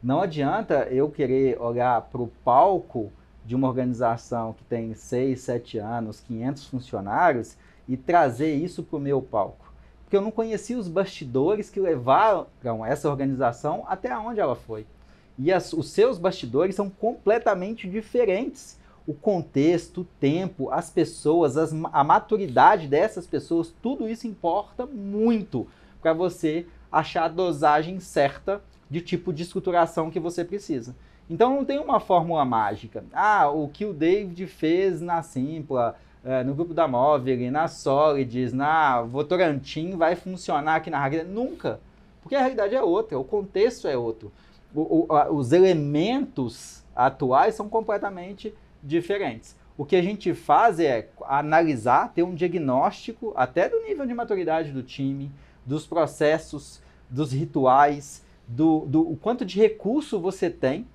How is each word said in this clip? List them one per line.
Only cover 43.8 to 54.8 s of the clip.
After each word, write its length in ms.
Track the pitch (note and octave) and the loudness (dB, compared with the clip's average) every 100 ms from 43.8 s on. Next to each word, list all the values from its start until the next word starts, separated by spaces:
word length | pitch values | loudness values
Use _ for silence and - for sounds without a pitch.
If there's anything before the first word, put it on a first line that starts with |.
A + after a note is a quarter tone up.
| F3+ | -4
é 80 | C3 | -2
outro. 340 | A#2 A2+ G2+ - - - - | -4 -6 -12 -20 -20 -20 -10
O, 320 | D3 D#3+ E3 E3 | -6 0 0 4
o, 40 | |
a, 180 | D3+ D3 | 2 2
os 220 | D3+ B2 | 0 4
elementos 1300 | E3+ F#3+ E3 C#3+ D3 F#3 C4 C#4+ - B2 - - - - | 6 6 4 0 0 0 0 -4 -4 -6 -6 -20 -20 -14
atuais 600 | - B2+ C3+ C3 C3 G3+ | 0 0 2 2 4 4
são 140 | A4 G#3 | 0 -4
completamente 840 | A3+ A3+ G#3 G3+ F#3+ F3+ G3 G#3+ - - - | -4 -2 -4 -4 -8 -14 -12 -14 -14 -20 -20
diferentes. 720 | C#3 E3 E3+ G3 F3+ A2+ - - - - | -4 -4 -2 -2 -2 -6 -16 -20 -20 -12
O 60 | |
que 120 | C#3+ F#3 | 0 2
a 60 | |
gente 320 | F3+ G#3 F#3 | 2 -2 -4
faz 460 | D3+ - F3+ A3+ E3 | -4 4 6 6 4
é 280 | D#3+ A#2 - - | 0 0 -4 -16
analisar, 880 | - C3+ D3 D#3+ E3 C3 A2+ C3+ G#3 | -4 -2 2 4 4 0 4 2 2
ter 120 | - | 0
um 100 | F3 | -2
diagnóstico, 1000 | F3 F3 F3 C#3 B2+ F3 - - A3+ A3+ - | 0 -2 0 0 2 0 -2 -14 -10 -8 -2
até 320 | B2+ E3 - | 0 2 0
do 120 | A4+ | 0
nível 200 | A4+ F4+ | -2 -6
de 80 | C4+ | -4
maturidade 600 | A#3+ A#3 G3 E3 D#3+ D3+ | -6 -4 -2 0 -2 -2
do 100 | C3+ | -8